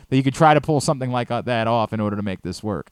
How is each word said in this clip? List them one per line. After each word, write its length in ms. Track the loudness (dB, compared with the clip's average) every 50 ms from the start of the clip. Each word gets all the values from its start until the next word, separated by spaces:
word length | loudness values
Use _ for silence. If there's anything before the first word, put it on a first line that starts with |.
| -8 _
that 80 | 0 2
you 60 | 2
could 100 | 2 2
try 220 | 4 6 6 6
to 40 | 6
pull 220 | 4 2 0 0
something 300 | 0 0 -2 -2 -4 -4
like, 180 | -2 -4 -2 -2
uh, 120 | -4 -4 -2
that 240 | -2 -2 0 0 0
off 260 | 0 0 -2 -2 -4
in 60 | -4
order 160 | -4 -2 -4
to 80 | -4 -6
make 180 | -6 -8 -8
this 220 | -8 -10 -10 -8 -6
work. 260 | -6 -6 -6 -8 -6